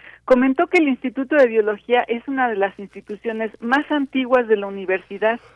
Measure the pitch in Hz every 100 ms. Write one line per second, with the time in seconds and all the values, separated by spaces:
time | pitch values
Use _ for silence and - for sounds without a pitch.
0 | - - - 254 269 262 349 359 294 247
1 | 254 240 262 302 247 220 208 202 - 240
2 | - 233 285 269 247 202 196 202 196 196
3 | - 202 233 220 220 - 233 277 294 302
4 | 269 269 247 254 226 214 202 196 185 185
5 | - 196 214 233 -